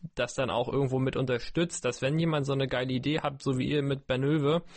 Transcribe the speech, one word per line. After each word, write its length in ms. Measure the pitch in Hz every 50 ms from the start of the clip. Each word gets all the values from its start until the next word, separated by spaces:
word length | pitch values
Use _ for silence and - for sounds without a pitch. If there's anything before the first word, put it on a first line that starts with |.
| - - -
das 200 | - 123 120 -
dann 140 | - 131 110
auch 220 | 85 117 127 -
irgendwo 280 | - 135 139 127 131 131
mit 180 | 131 131 -
unterstützt, 640 | 123 131 131 123 117 - - - 165 175 170 - - -
dass 180 | 123 120 -
wenn 160 | 127 135 151
jemand 280 | 160 170 165 156 147 135
so 80 | 143 139
eine 140 | 139 135
geile 260 | 127 131 123 131 131 127
Idee 260 | 127 127 139 151 156
hat, 220 | - 147 139 135
so 160 | - 139 131
wie 100 | 123 131
ihr 140 | 139 147 147
mit 260 | 139 139 139 135 -
Bernöwe, 560 | - 131 127 135 143 156 156 139 139 156 170 170 - -